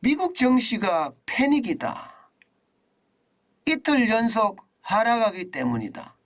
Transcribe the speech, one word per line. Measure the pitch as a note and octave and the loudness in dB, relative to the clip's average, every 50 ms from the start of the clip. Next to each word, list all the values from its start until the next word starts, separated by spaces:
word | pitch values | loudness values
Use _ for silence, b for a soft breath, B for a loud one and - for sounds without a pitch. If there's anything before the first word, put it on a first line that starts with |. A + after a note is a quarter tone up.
| - | 2
"미국 | B3+ D4+ D4 F#4 F4 F4+ | 0 0 0 -2 -4 -2
증시가 | - B3+ B3+ B3+ B3+ A#3+ - A#3+ G#3 G3+ F#3+ F3 E3 D#3 C#3 - _ _ | 0 2 4 4 2 2 0 -2 -2 -2 0 0 0 -2 -4 -6 _ _
패닉이다. | - - - C4 C#4+ D4 D4 A#3+ G3 D#3+ - - F#2+ - - - - - - - _ _ _ _ _ _ _ _ _ _ _ _ _ _ _ _ _ _ _ _ _ _ _ _ _ _ _ _ | -8 -2 0 2 2 2 2 0 -2 -6 -4 -4 -8 -8 -8 -14 -18 -20 -20 -20 _ _ _ _ _ _ _ _ _ _ _ _ _ _ _ _ _ _ _ _ _ _ _ _ _ _ _ _
이틀 | - D#4+ - - - D4 C4+ A#3+ A3 | -2 -2 -2 0 2 2 4 4 4
연속 | A3 A3+ A#3 A#3 A#3 A3+ G#3+ G3+ G3 - - _ _ _ | 2 2 2 2 2 2 0 0 0 -4 -20 _ _ _
하락하기 | _ - F#3+ G#3 A3 A#3 A#3+ A#3 A3+ G#3 F#3 F#3 F3+ F3+ - | _ -2 0 2 2 2 2 2 2 0 0 -2 -12 -10 -6
때문이다." | C#3 B2+ B2 A#2+ A#2 A2 G2+ - - - - _ _ _ | -4 -2 -2 -2 -2 -4 -6 -10 -12 -18 -18 _ _ _